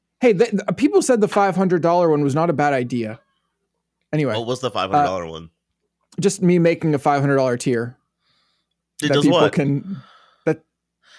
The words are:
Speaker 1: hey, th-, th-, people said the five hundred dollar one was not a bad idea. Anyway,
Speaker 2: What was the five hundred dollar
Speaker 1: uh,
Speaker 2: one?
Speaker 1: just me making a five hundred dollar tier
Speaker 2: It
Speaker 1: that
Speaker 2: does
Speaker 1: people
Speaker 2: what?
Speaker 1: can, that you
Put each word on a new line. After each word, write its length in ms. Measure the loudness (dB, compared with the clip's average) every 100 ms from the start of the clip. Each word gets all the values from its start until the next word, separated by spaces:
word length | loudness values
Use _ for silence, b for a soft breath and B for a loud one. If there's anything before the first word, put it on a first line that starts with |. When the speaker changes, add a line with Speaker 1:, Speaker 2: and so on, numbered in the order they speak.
| _ _
Speaker 1:
hey, 120 | 2
th-, 180 | 2 2
th-, 120 | 0 -4 0
people 240 | 2 2
said 180 | 2 2
the 80 | 2
five 280 | 2 0 2
hundred 260 | 0 2
dollar 260 | 2 2 4
one 140 | 2
was 100 | 2
not 140 | 0 0
a 60 |
bad 180 | 0 0
idea. 480 | 0 -2 -4 -6 -10 _ _ _ _ _ _ _ _ _
Anyway, 220 | -4 -2
Speaker 2:
What 120 | -2 -4
was 140 | -4
the 100 | -4
five 200 | -4 -2
hundred 140 | 0 0
dollar 180 | -2 -6
Speaker 1:
uh, 40 |
Speaker 2:
one? 200 | -12 -16 _ _ _ _ _ _ -4
Speaker 1:
just 220 | -2 0
me 160 | 2 2
making 360 | 2 0 -2
a 40 | -2
five 240 | 0 0
hundred 140 | 0 0
dollar 200 | 0 -2
tier 400 | -2 -4 -4 -10 _ _ _ _ _ _ _ _ _ -8
Speaker 2:
It 60 | -2
Speaker 1:
that 60 |
Speaker 2:
does 100 | 2
Speaker 1:
people 160 | 2 4
Speaker 2:
what? 120 | 2
Speaker 1:
can, 480 | 0 -2 -2 -6 -12 B B B B
that 120 | -6 -6
you 40 | _ _ _ _ b